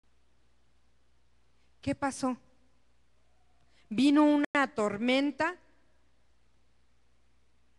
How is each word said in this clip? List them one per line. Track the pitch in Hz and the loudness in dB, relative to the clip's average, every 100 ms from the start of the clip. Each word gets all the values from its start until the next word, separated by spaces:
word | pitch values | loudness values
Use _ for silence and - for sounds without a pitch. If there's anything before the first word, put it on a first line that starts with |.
| _ _ _ _ _ _ _ - _ _ _ _ _ _ _ _ _ _ | _ _ _ _ _ _ _ -20 _ _ _ _ _ _ _ _ _ _
¿Qué | - 277 | -10 -6
pasó? | 277 - 262 247 - _ _ _ _ _ _ _ _ _ _ _ _ _ - | -6 -6 -6 -8 -12 _ _ _ _ _ _ _ _ _ _ _ _ _ -10
¿Vino | 214 277 294 | 0 4 4
una | 302 294 294 285 269 - | 4 4 0 0 -2 -2
tormenta | 208 202 240 262 285 285 320 359 - - _ _ _ _ _ _ _ _ _ _ _ _ _ _ _ _ _ _ _ | -4 -2 -2 0 0 -2 -6 -6 -18 -20 _ _ _ _ _ _ _ _ _ _ _ _ _ _ _ _ _ _ _